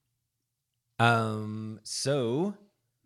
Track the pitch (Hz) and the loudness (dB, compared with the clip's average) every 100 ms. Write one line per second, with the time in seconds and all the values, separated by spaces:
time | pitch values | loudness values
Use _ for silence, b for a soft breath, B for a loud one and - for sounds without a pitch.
0 | _ _ _ _ _ _ _ _ _ - | _ _ _ _ _ _ _ _ _ 2
1 | 117 117 110 110 107 107 110 110 - - | 4 4 2 -2 -6 -6 -8 -10 -10 -6
2 | 135 139 117 131 190 196 - _ _ _ | -2 0 0 0 -2 -4 -14 _ _ _